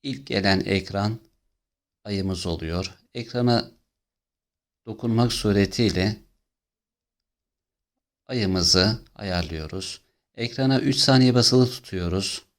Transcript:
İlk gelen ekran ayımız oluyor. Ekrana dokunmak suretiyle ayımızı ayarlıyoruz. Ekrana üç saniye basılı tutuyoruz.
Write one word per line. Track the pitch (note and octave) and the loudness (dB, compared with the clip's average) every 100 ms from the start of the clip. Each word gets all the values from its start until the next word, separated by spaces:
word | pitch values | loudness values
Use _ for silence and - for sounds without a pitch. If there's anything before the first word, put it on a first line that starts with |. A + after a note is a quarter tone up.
İlk | C#3 C3 - | -10 -12 -4
gelen | G2 G2 F#2+ | 0 2 0
ekran | - G2 - G2 G#2 A2+ _ _ _ _ _ _ _ _ | 2 -2 -2 -4 -2 -4 _ _ _ _ _ _ _ _
ayımız | G#2+ G2+ F#2+ F2+ F2+ | -8 -6 -4 -4 -6
oluyor. | E2 D#2+ E2+ F#2+ - _ | -6 -4 -6 -6 -12 _
Ekrana | A#2+ A#2 B2 B2 A#2 - _ _ _ _ _ _ _ _ _ _ _ - | -14 -8 -2 0 0 -2 _ _ _ _ _ _ _ _ _ _ _ -14
dokunmak | G#2+ A#2+ A2+ A#2+ | -6 -2 2 2
suretiyle | - G#2+ G2+ G2 - A2+ F2+ F#2+ G#2+ _ _ _ _ _ _ _ _ _ _ _ _ _ _ _ _ _ _ _ _ _ | 0 2 4 2 2 0 2 -2 -4 _ _ _ _ _ _ _ _ _ _ _ _ _ _ _ _ _ _ _ _ _
ayımızı | B2+ G2 F#2 F2+ F#2 F#2+ A2 - - | -2 0 0 2 2 2 0 -8 -14
ayarlıyoruz. | G2+ F2 D#2+ D#2+ D#2 F#2 F#2 - _ _ _ - | -6 -4 -4 -8 -8 -10 -10 -14 _ _ _ -10
Ekrana | A#2 B2 C3 C3+ | -8 -2 0 2
üç | - C3 | 0 0
saniye | - C3 B2+ | 4 6 6
basılı | B2 A#2 B2+ B2+ | 6 4 4 2
tutuyoruz. | - - F#2+ F2 F#2 F#2+ - _ | 0 -8 -4 -2 -2 -4 -8 _